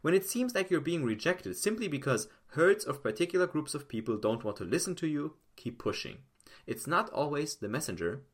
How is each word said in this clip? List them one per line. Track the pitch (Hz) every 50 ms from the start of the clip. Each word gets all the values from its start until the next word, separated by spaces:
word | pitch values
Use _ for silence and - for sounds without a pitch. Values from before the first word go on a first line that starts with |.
When | - 165 180
it | 196 190
seems | - - 240 254 247 240
like | 196 185 185
you're | 180 156
being | 131 165 170 165 139
rejected | 117 107 107 - 165 180 180 - 190 180
simply | - - 202 220 226 233
because | 185 147 135 135 147 127 139 139 - - _ _ -
herds | - 151 165 185 202 214 -
of | - 139 - -
particular | 110 110 - 170 170 - 180 180
groups | 175 - 151 143 - -
of | 143 139
people | _ - 110 110 - 110
don't | 104 107 107 113 113 -
want | 107 101
to | - 101
listen | 87 113 175 - 190 175
to | - 175
you, | 156 151 143 147 156 - _ _ _ _
keep | - - 120 - -
pushing. | - 110 98 - - 58 - - - _ _ _ _ - - - _
It's | - 117 - -
not | 143 165 185 220 -
always | - - 147 147 147 143 151 151 -
the | - 104 101
messenger | 110 - - - 92 82 85 85 107 135 - _